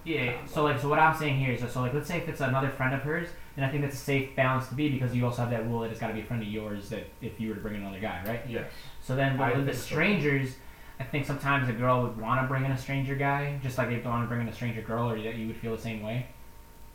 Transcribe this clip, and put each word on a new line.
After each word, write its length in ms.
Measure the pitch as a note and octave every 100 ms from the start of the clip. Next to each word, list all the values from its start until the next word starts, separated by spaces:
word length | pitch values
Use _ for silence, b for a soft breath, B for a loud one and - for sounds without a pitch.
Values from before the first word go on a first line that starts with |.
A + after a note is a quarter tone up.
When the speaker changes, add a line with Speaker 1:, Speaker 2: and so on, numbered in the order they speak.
Speaker 1:
Yeah, 180 | E3 D3
yeah, 100 | B2
Speaker 2:
combo. 180 | A#2+ -
Speaker 1:
so, 120 | D#3+ D3
like, 140 | B2+
so 80 | C#3+
what 100 | D3+
I'm 160 | D#3+ D3
saying 220 | D3+ C3+
here 140 | C3
is 80 | A#2
just, 120 | B2
so, 60 | B2+
like, 120 | B2
let's 160 | D3 D3
say 80 | F3
if 100 | -
it's 140 | C#3+
another 280 | C3 C3 C3+
friend 240 | - C3
of 80 | C3+
hers, 260 | C#3 E3+ E3+ - B -
then 80 |
I 60 | C3+
think 140 | D3
that's 120 | C#3+ -
a 40 |
safe 360 | - C#3 C3+ -
balance 320 | B2+ C3 -
to 80 | B2+
be, 140 | D3
because 260 | B2+ B2 B2
you 100 | A#2+
also 160 | A#2
have 80 | A#2
that 140 | A#2 A#2
rule 140 | A#2
that 120 | A2+
it's 80 | A2
gotta 140 | A2
be 60 | A2
a 60 | -
friend 180 | A#2+
of 60 | G#2
yours 400 | G#2+ G#2+ G2+ F#2
that 180 | G#2 F2 -
if 180 | A2+ -
you 100 | A2
were 60 | G2+
to 60 |
bring 140 | G#2+ G#2
another 240 | G2 F#2+
guy, 200 | G#2+ F#2 G2
right? 140 | A#2+ C3
Speaker 3:
Yes. 160 | A2+ - B B B
Speaker 1:
So 140 | - C3
then 240 | C3+ C3
Speaker 3:
I 140 | B2+
Speaker 1:
with 120 | C3+ C#3
the 60 |
Speaker 3:
think 40 | -
so. 40 | - D3+
Speaker 1:
strangers, 600 | F#3+ F#3+ C#3+ C#3 B2+ - b b b b
I 40 | B2+
think 200 | D3 C3
sometimes 440 | C#3 C#3 C#3 B2
a 40 |
girl 280 | A2 B2+ B2
would 160 | A#2 A2
wanna 240 | A2 B2+ C3
bring 180 | C3 C3+
in 60 |
a 60 | B2+
stranger 380 | - C3+ C3+ C3+
guy, 420 | C#3 C#3 C#3+ C#3+
just 140 | C3 C3
like 100 | A#2
they'd 160 | A#2 B2
wanna 220 | A#2+ A#2
bring 140 | A#2+
in 80 | A2+
a 40 |
stranger 280 | - A#2+ A2+
girl, 280 | G#2 A#2 A#2+
or 60 | A2
that 140 | A2 A2+
you 120 | A2
would 80 | A2+
feel 180 | A#2
the 80 | A2
same 220 | A2+ A2
way. 220 | G#2+ B2 - - - - - - -